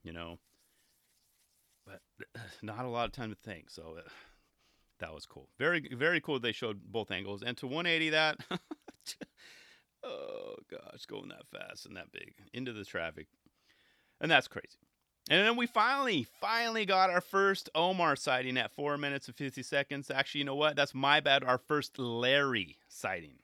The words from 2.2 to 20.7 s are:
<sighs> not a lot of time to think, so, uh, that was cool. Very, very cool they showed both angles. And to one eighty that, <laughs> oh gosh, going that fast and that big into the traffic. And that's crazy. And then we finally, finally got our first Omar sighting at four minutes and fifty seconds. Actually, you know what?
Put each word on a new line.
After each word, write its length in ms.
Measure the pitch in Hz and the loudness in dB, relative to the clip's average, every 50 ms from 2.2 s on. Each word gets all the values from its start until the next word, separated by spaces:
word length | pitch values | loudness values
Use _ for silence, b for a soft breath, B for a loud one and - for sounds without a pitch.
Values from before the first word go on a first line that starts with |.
| 107 _ _ | -20 _ _
<sighs> 280 | 117 117 - - - | -16 -16 -16 -16 -14
not 220 | - 107 107 110 127 | -12 -12 -8 -8 -8
a 60 | 123 | -6
lot 160 | 117 120 117 | -4 -4 -4
of 60 | 110 | -4
time 180 | - - 120 110 | -6 -8 -10 -10
to 60 | 104 | -10
think, 340 | _ _ 113 98 80 73 _ | _ _ -14 -14 -14 -14 _
so, 280 | - - 82 82 80 85 | -20 -18 -16 -16 -16 -16
uh, 100 | 80 B B B B B B B B B B _ _ _ _ _ _ _ _ _ | -18 B B B B B B B B B B _ _ _ _ _ _ _ _ _
that 140 | 87 80 80 | -12 -12 -12
was 120 | 76 - | -16 -18
cool. 240 | - - - 135 _ _ _ | -18 -20 -20 -20 _ _ _
Very, 280 | 131 160 175 165 139 143 | 0 0 0 0 -2 -4
very 280 | 135 120 139 165 175 160 | -4 0 2 2 2 2
cool 200 | - - 147 131 | 0 0 -4 0
they 120 | 117 120 | 0 -2
showed 300 | 104 - - 110 107 101 90 | -2 0 -4 -4 -6 -6 -10
both 280 | 101 98 113 104 - | -4 -4 -4 -2 -2
angles. 320 | 101 92 98 98 101 101 107 | -4 -6 -4 -6 -8 -6 -6
And 120 | 120 123 | -8 -8
to 100 | - - | -6 -8
one 180 | 127 135 160 175 | -6 -4 -2 0
eighty 240 | 175 165 160 160 156 | 0 2 2 2 2
that, 300 | 156 156 156 156 147 - - - | 2 2 2 2 0 -4 -8 -10
<laughs> 1500 | 175 - _ _ 311 _ _ - - _ _ - - _ - _ _ _ - - - - - - - _ _ _ _ _ - | -10 -10 _ _ -18 _ _ -20 -20 _ _ -16 -14 _ -14 _ _ _ -20 -20 -20 -20 -20 -20 -20 _ _ _ _ _ -12
oh 520 | 262 - 69 69 55 - 52 50 - 53 - - _ | -10 -10 -8 -8 -10 -10 -10 -10 -12 -14 -16 -14 _
gosh, 360 | - - - - - - - | -16 -16 -14 -16 -18 -18 -16
going 240 | - 107 101 92 92 | -12 -12 -12 -12 -14
that 160 | 90 - - | -16 -18 -20
fast 380 | _ - - - - - - - | _ -14 -14 -14 -12 -14 -16 -16
and 100 | - 92 | -16 -16
that 160 | 92 85 - | -16 -16 -14
big 220 | _ 92 - - - _ 95 _ | _ -14 -14 -14 -20 _ -20 _
into 220 | - 120 131 127 113 | -12 -10 -8 -8 -8
the 100 | 107 98 | -10 -12
traffic. 440 | - - 90 82 82 76 78 78 _ _ _ _ _ b b b b b b b b b b b b b b | -6 -6 -4 -4 -4 -6 -10 -18 _ _ _ _ _ b b b b b b b b b b b b b b
And 120 | - 160 | 0 4
that's 160 | 165 135 - | 4 4 4
crazy. 320 | - - - - - - _ _ _ _ _ _ _ _ _ _ - | 4 -12 -14 -14 -14 -20 _ _ _ _ _ _ _ _ _ _ 2
And 160 | 143 180 202 | 4 6 6
then 120 | 220 233 | 4 4
we 100 | 247 240 | 2 0
finally, 580 | 233 - 226 208 240 269 277 277 254 208 151 113 - _ - | 0 2 2 4 4 2 2 0 0 0 0 -2 -4 _ -6
finally 440 | - 202 226 233 233 233 226 226 214 | -4 -2 0 0 0 0 0 -2 0
got 260 | 190 196 185 190 190 | 4 6 6 6 6
our 100 | 175 180 | 4 2
first 480 | - - - 196 196 196 190 185 - - - | 0 2 2 4 4 4 2 0 -4 -4 0
Omar 400 | 156 170 185 190 185 170 156 139 | 2 2 2 4 4 4 4 4
sighting 420 | - - 147 131 127 127 131 127 | 2 2 0 2 2 2 0 0
at 140 | 127 120 110 | 0 -2 -2
four 260 | - - 143 147 147 | -4 -4 -2 -2 0
minutes 300 | 143 147 143 139 139 - | 0 -2 -2 -4 -4 -6
and 100 | - 120 | -10 -10
fifty 240 | - 147 135 - - | -6 -6 -6 -6 -8
seconds. 480 | 123 - - 143 139 _ 143 139 143 - | -8 0 0 0 0 _ -4 -8 -6 -4
Actually, 300 | 135 135 135 - - 147 | -2 -2 -2 0 0 -4
you 60 | 139 | -2
know 100 | 143 135 | -2 0
what? 200 | 143 147 151 | 2 2 2